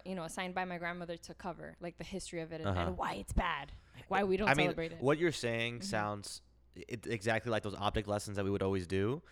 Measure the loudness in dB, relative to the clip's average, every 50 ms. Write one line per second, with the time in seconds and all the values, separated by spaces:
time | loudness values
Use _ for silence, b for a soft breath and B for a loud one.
0 | -6 -6 -6 -4 -6 -6 -4 -4 -4 -2 -2 -2 -2 -2 -4 -4 -4 -4 -4 -6
1 | -6 -8 -8 -10 -10 -14 -16 -8 -8 -8 -8 -6 -10 -12 -12 -10 -10 -10 -8 -10
2 | -10 -8 -6 -8 -6 -6 -6 -6 -6 -6 -6 -4 -2 0 2 2 2 0 0 -2
3 | -2 -2 -2 -4 -6 0 2 2 2 2 0 -2 -6 -10 -12 -16 B B B B
4 | B 0 2 2 4 4 4 4 6 6 6 6 6 4 4 0 -2 -4 -4 2
5 | 4 4 6 6 4 2 2 2 0 0 0 0 0 -2 -2 -6 -4 -2 0 0
6 | 0 0 -2 -4 -6 -10 -12 -12 -14 -20 -20 -20 -20 -20 -18 -18 -10 -8 -8 -6
7 | -2 -2 -2 0 2 2 2 2 2 2 0 0 0 -2 -4 0 0 2 2 2
8 | 0 2 0 0 0 -2 -2 0 2 2 2 2 2 2 2 2 0 2 2 2
9 | 2 2 0 -2 -6 B